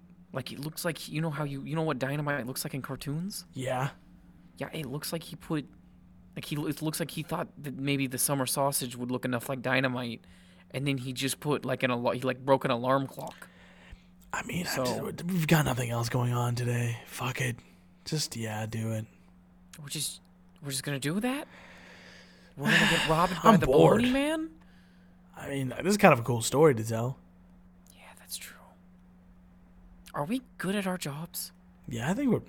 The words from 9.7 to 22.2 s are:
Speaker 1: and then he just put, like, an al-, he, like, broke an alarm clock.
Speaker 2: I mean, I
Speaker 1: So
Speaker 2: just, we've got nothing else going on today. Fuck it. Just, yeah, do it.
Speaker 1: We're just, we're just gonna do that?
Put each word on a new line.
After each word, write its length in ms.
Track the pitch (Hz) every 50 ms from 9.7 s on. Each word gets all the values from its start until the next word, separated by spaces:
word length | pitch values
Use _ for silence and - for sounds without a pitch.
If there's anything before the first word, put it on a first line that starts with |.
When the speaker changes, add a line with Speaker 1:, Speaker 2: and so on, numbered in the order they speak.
| 127 131 135 131 123 120 127 117 113 - - - - - - - - - - -
Speaker 1:
and 160 | - 135 139
then 140 | 143 139 131
he 140 | 123 131 127
just 260 | 123 135 135 - -
put, 260 | - 147 143 113 -
like, 160 | 131 131 -
an 80 | - 127
al-, 220 | 123 120 120 120
he, 100 | 98 123
like, 240 | 127 127 123 127 127
broke 180 | 139 135 131 -
an 60 | 143
alarm 380 | 123 117 123 127 135 139 135 131
clock. 400 | - - 143 160 - - - - - - - - - - - - - - - - - - - -
Speaker 2:
I 120 | - - -
mean, 240 | - - 170 180 -
I 20 |
Speaker 1:
So 420 | - 143 131 123 113 110 - -
Speaker 2:
just, 120 | - - 165
we've 220 | 175 190 175 156 151
got 180 | 170 156 147
nothing 240 | 139 127 117 123 117
else 200 | 117 117 117 117
going 220 | - 127 120 123 123
on 200 | 120 120 120 120
today. 440 | 117 123 120 120 120 120 120 117 - - -
Fuck 340 | - - - 127 123 -
it. 140 | 135 123 117 - - - - - - - - - -
Just, 300 | - 160 151 - - -
yeah, 320 | 113 113 110 107 107 110 107
do 240 | 113 113 113 113
it. 160 | 113 110 110 - - - - - - - - - - - - - - -
Speaker 1:
We're 60 | 147 139
just, 320 | - 156 143 - - - - - - - - - - - 147
we're 60 | 143
just 140 | 135 135 -
gonna 160 | 147 143 135
do 200 | 123 143 165 208
that? 260 | 208 247 262 285 330 - - - - - - - - - - - - - - -